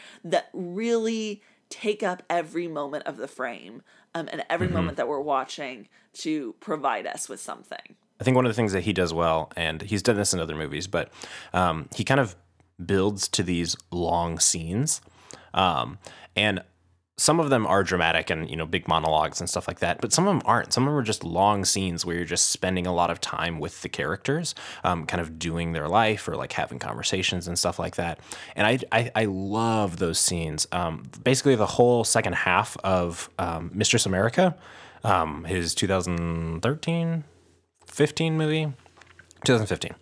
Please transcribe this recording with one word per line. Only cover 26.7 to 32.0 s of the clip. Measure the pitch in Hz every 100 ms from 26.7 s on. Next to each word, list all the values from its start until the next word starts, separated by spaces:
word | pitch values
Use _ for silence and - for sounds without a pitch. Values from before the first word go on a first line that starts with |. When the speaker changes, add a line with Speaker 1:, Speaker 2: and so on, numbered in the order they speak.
| 62
Speaker 2:
conversations | - 53 - 92 90 92 87
and | 87
stuff | 87 -
like | 82 -
that. | 85 80 - - - -
And | 104
I, | 127 -
I, | 110 117
I | 107 110
love | 95 98 107 117 110 101 85
those | 87 82
scenes. | - 87 80 76 -
Um, | 90 85 80 - -
basically, | - 131 143
the | 120 101
whole | - 123 120